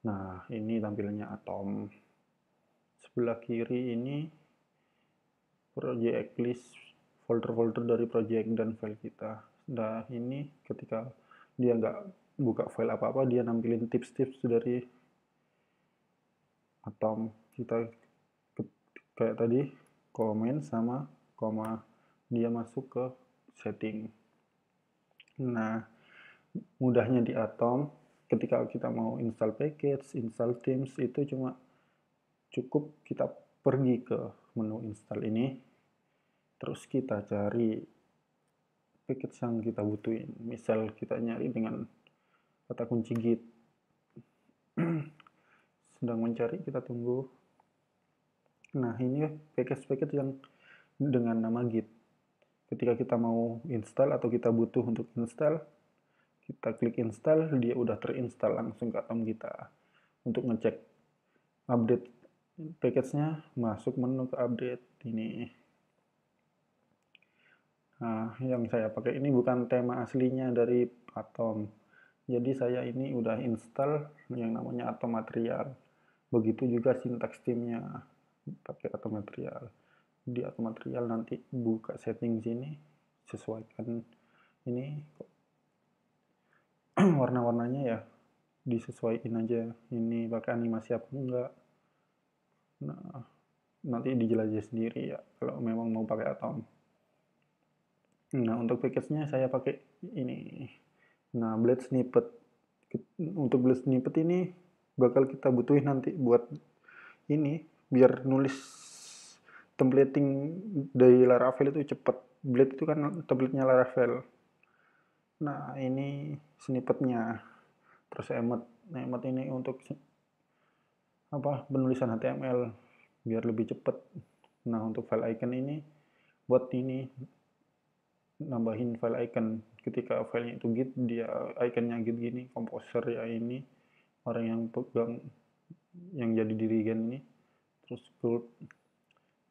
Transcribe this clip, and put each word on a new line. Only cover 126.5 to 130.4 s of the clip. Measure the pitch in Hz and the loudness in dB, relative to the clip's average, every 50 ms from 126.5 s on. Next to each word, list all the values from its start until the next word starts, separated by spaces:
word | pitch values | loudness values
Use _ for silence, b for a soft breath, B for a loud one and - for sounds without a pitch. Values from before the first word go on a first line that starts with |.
| 123 127 127 - | 4 4 4 2
ini, | 131 127 131 131 131 131 131 131 - 127 - - _ _ _ _ _ _ _ _ _ _ _ _ _ _ _ _ _ _ _ _ _ - | -2 -2 0 -2 -4 -4 -6 -8 -12 -14 -16 -16 _ _ _ _ _ _ _ _ _ _ _ _ _ _ _ _ _ _ _ _ _ -12
nambahin | 151 151 127 117 113 113 110 113 123 120 117 117 | -8 -4 -2 0 0 0 0 0 -2 -2 -2 0
file | 123 117 117 123 120 | 0 0 0 0 -2
icon. | 120 - 120 113 110 110 110 - - - - | -2 0 0 0 0 -2 -4 -8 -12 -20 -8
Ketika | - - - 123 117 - 117 123 113 - | -8 -4 -4 -4 -2 0 0 -2 0 -2
filenya | - 117 | -2 -4